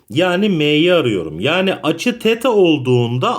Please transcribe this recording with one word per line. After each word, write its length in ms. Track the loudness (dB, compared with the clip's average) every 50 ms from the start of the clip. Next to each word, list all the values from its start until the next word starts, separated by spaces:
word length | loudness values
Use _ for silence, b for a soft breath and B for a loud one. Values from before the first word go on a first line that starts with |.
| _ -6
Yani 400 | -2 0 0 0 0 0 0 0
M'yi 440 | 0 0 0 2 2 2 2 4 2
arıyorum. 460 | 2 2 0 -2 -2 -4 -6 -6 -4
Yani 340 | -4 -2 -2 0 0 -2 -2
açı 460 | -2 -2 -4 -4 -2 -4 -4 -4 -2
teta 320 | -2 -2 -2 0 0 0
olduğunda 840 | 2 4 4 4 2 0 0 0 2 2 2 0 -2 -2 -2 -2 -4